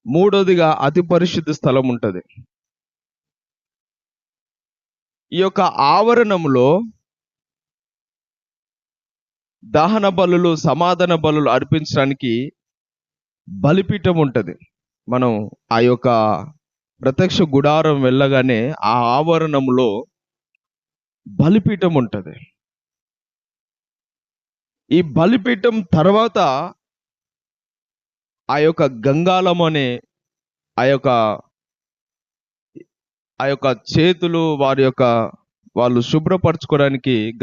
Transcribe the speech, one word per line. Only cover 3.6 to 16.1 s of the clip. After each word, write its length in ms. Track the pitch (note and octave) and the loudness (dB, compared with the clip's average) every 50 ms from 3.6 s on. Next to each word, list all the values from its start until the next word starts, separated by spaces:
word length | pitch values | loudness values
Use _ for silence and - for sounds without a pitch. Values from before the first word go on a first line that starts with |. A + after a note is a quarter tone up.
| _ _ _ _ _ _ _ _ _ _ _ _ _ _ _ _ _ _ _ _ _ _ _ _ _ _ _ _ _ _ _ _ _ _ D3 | _ _ _ _ _ _ _ _ _ _ _ _ _ _ _ _ _ _ _ _ _ _ _ _ _ _ _ _ _ _ _ _ _ _ -4
ఈ 60 | F3 | -2
యొక్క 220 | F#3 F#3+ - - | -2 -2 0 0
ఆవరణములో 1200 | F#3 E3 - - C#3 C#3+ D#3+ F#3+ A3 A#3 A#3+ A#3+ A#3 G#3+ G3 F3+ D#3+ C#3+ C3 B2 B2 C#3 D3+ G#3 - A3 - _ _ _ _ _ _ _ _ _ _ _ _ _ _ _ _ _ _ _ _ _ _ _ _ _ _ _ _ _ _ _ _ _ _ _ _ _ _ _ _ _ _ _ _ _ _ _ _ _ _ _ _ _ - | -2 -2 0 0 2 2 2 2 2 2 2 2 2 0 0 -2 0 0 2 2 4 4 2 2 0 -4 -12 _ _ _ _ _ _ _ _ _ _ _ _ _ _ _ _ _ _ _ _ _ _ _ _ _ _ _ _ _ _ _ _ _ _ _ _ _ _ _ _ _ _ _ _ _ _ _ _ _ _ _ _ _ -10
దహన 440 | A2+ A2 D3+ D#3 F#3+ A3 A3 G3 G3 | -4 -2 0 0 2 0 0 0 0
బలులు, 480 | F#3 F3+ F#3+ F3 F3 F3 F3+ E3+ E3 | 0 0 0 2 2 2 2 0 0
సమాధాన 600 | D3+ - D3 C3 C#3+ E3+ F3 F3+ E3+ F3+ F3 E3+ | 0 -2 -2 0 0 0 0 0 0 0 0 0
బలులు 340 | D#3+ D#3 D#3 D3+ D3+ D3 A#2+ | 0 0 0 0 0 0 0
అర్పించడానికి 1040 | A#2+ B2+ C#3 - E3 D#3+ D3+ - - D3+ C3+ C3+ C#3 - - B2 A2+ A#2 C3 D3 - _ _ _ _ _ _ _ _ _ _ _ _ _ _ _ _ _ _ - | 0 0 0 -2 -2 -2 -2 -2 -2 -2 0 -2 -2 -4 -4 -4 -4 -4 -4 -6 -10 _ _ _ _ _ _ _ _ _ _ _ _ _ _ _ _ _ _ -18
బలిపీఠం 680 | F#3 G3 F3+ C#3+ E3 G3 G3+ - G#3+ G3 - F#3 F3 E3 | -8 -2 0 2 2 2 0 -2 -4 -2 -2 0 0 0
ఉంటది. 380 | D3+ C3+ A#2 B2 G2 F2 E2+ - _ _ _ _ _ _ _ _ _ - | 0 0 0 -2 -4 -4 -8 -16 _ _ _ _ _ _ _ _ _ -6
మనం 400 | A#2+ B2+ B2+ B2 A2 G#2 G#2+ G2 - - _ - | -2 -2 0 0 -2 -2 -6 -8 -14 -16 _ -4
ఆ 80 | A2+ A2+ | 0 2
యొక్క 280 | A#2+ B2 B2 A#2 - B2+ | 2 2 2 0 0 0